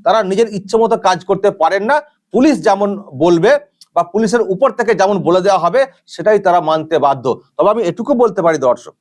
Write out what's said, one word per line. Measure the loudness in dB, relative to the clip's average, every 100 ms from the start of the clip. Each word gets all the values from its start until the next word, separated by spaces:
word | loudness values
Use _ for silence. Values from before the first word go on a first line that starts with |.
তারা | -2 0
নিজের | 0 -2 -2
ইচ্ছে | -4 -4 0
মতো | 0 0
কাজ | -2 -2 -2
করতে | -2 0
পারেন | 0 -2 -2
না, | 0 -2 -2 _ _
পুলিশ | 2 2 2
যেমন | 0 0 -2 -4 -10 -2
বলবে | 2 2 2 0 -2 _ _
বা | -4
পুলিশের | -2 -2 0 0
উপর | -2 0 -2
থেকে | -2 -2 0
যেমন | 0 0
বলে | 0 0
দেওয়া | 2 0
হবে | 0 0 -2 _ _
সেটাই | -6 0 0
তারা | 2 0
মানতে | 0 -2 -2 0
বাধ্য। | 0 0 -4 -6 _ -2
তবে | 0
আমি | 0
এটুকু | -2 -4 -2
বলতে | 0 0 0
পারি | -2 0
দর্শক | 0 -2 -6 -20